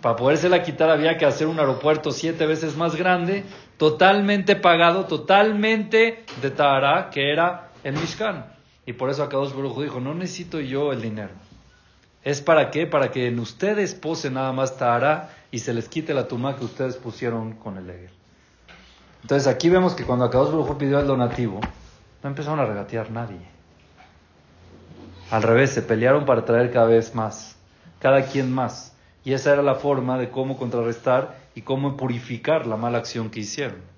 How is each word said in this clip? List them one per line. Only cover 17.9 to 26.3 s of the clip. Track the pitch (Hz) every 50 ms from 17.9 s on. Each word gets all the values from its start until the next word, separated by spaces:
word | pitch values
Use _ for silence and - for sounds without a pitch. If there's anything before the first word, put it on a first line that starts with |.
| 87 87 90 87 - _ _ _ _ _ _ _ _ _ _ _ - - - - - _ _ _ _ _ -
Entonces | - 135 143 135
aquí | 135 120 - - 170
vemos | 180 190 180 175 175
que | - 123
cuando | - 127 123 123
Akadosh | 117 - 127 139 -
Baruj | - 160 - -
Hu | 110 135
pidió | 147 139 139 143
el | 143
donativo, | 139 135 127 123 120 123 - 123 110 95 101 117 - - - - - - _ _ _ _ _ -
no | 143
empezaron | 139 143 156 143 156 151
a | 135
regatear | 110 104 101 98 - - 113 107 107 110
nadie. | 113 117 110 101 85 85 - - _ _ _ _ _ _ _ _ _ - _ _ _ _ _ _ _ _ _ _ _ - - - - - - - - - - - - - -
Al | 113 113 107
revés, | 113 113 120 135 135
se | 135 120 104
pelearon | - 117 110 117 127 135 151 143
para | 135